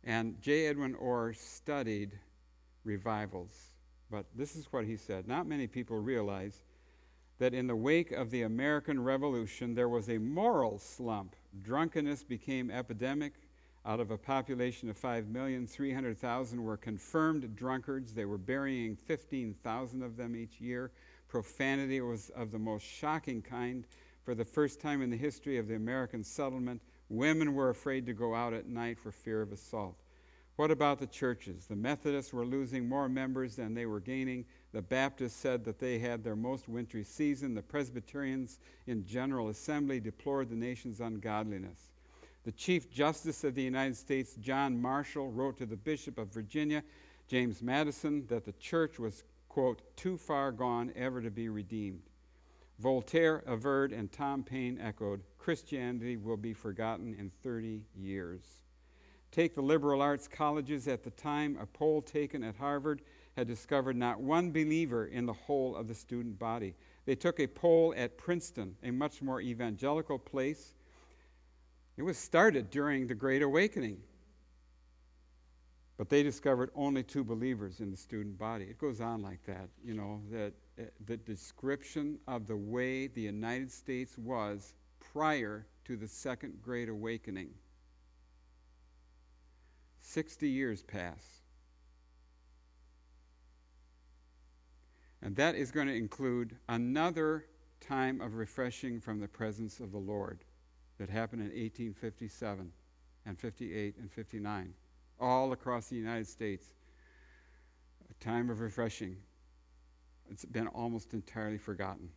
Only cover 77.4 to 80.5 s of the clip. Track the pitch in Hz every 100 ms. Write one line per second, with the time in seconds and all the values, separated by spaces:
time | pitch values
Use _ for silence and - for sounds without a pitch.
77.4 | 123 123 98 90 107 95 - 110 104 95
78.4 | 110 117 101 113 151 113 117 113 101 90
79.4 | - 92 92 - 120 110 101 104 104 113
80.4 | 104